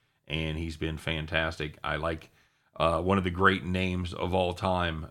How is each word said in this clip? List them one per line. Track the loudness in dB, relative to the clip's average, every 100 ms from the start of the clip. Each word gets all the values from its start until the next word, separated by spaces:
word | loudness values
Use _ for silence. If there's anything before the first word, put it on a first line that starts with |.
| _ _ -6
and | -2 -2 -2
he's | -4 -4
been | -4 -4
fantastic. | -4 -4 -2 0 0 -2 -8 -6
I | -4 -2
like, | -2 -4 -10 _ _ _ _ 0
uh, | 2 2
one | 2 2
of |
the | 2
great | 4 4 4
names | 2 0 2 0 -2
of | -4 0
all | 2 0
time, | 0 0 2 0 -2 -8